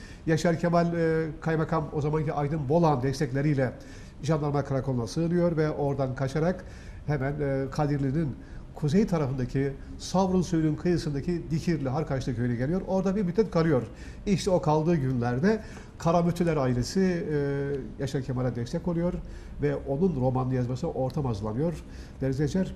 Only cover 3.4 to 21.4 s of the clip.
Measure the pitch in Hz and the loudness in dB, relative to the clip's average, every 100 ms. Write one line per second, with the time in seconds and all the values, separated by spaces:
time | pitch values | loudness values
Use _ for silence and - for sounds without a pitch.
3.4 | 151 135 127 - - - - - 139 156 | 2 2 2 -2 -14 -16 -16 -8 0 0
4.4 | 147 143 135 135 131 127 113 - 165 175 | 2 0 0 -2 0 -2 -2 -2 0 2
5.4 | 175 160 156 151 143 135 131 123 135 156 | 2 2 0 0 -2 0 -2 0 -2 0
6.4 | 165 180 - - - - - 147 135 147 | 0 0 -8 -14 -14 -12 -4 -2 -2 -2
7.4 | 143 135 135 143 147 143 135 143 156 - | -2 -2 -2 0 0 2 0 0 -2 -4
8.4 | - - - - 151 175 226 170 135 139 | -12 -14 -14 -4 2 4 4 2 0 -2
9.4 | 127 135 139 139 - - - 185 190 185 | -2 0 -2 -4 -12 -12 -2 2 4 2
10.4 | 175 165 156 151 175 170 160 139 170 175 | 2 2 2 0 2 0 0 -4 -2 -4
11.4 | 127 160 - 160 131 135 156 135 143 113 | -2 -2 0 0 0 -2 -2 -2 -2 -2
12.4 | 123 117 131 185 - 190 190 190 185 170 | 0 0 0 -2 0 0 0 0 0 2
13.4 | 214 170 165 131 117 - - - - 175 | 2 4 4 4 2 -8 -14 -8 0 0
14.4 | - 180 151 156 160 175 131 127 120 123 | 4 2 4 2 4 2 2 0 0 2
15.4 | 185 220 - - - - 165 175 175 170 | 2 2 -2 -14 -16 -4 2 4 4 2
16.4 | 170 156 127 123 123 190 185 175 151 147 | 2 2 2 2 0 2 2 2 0 0
17.4 | 143 139 139 139 117 - 139 143 120 127 | 0 -2 -2 -4 -6 -6 -4 -2 -2 0
18.4 | 127 120 117 170 175 170 175 175 - - | 0 -2 -4 -2 0 0 0 -2 -8 -12
19.4 | - - 143 143 - 139 190 143 127 127 | -12 -2 -2 -2 -2 2 2 4 2 2
20.4 | 127 127 120 127 165 - 131 160 127 107 | 0 0 0 -2 -4 -2 -2 0 -2 -2